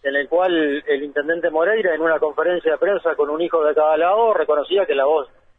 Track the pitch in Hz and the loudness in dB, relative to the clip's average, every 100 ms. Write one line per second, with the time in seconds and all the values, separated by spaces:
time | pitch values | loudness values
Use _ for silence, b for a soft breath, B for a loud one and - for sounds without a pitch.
0 | 139 143 135 165 185 170 151 143 147 143 | -2 -4 -2 0 2 0 0 -2 -4 -4
1 | 147 143 143 170 165 156 175 220 196 156 | -2 -6 -4 -2 -2 0 0 0 0 0
2 | 165 156 156 147 160 180 160 147 180 196 | 0 0 0 0 -2 0 -2 0 0 0
3 | 165 143 147 156 175 165 151 151 151 156 | -2 0 -2 -2 -2 0 2 2 2 2
4 | 175 208 226 208 151 147 139 190 175 139 | 2 2 2 2 0 -2 0 -2 0 0
5 | 135 156 127 _ _ | 2 0 -2 _ _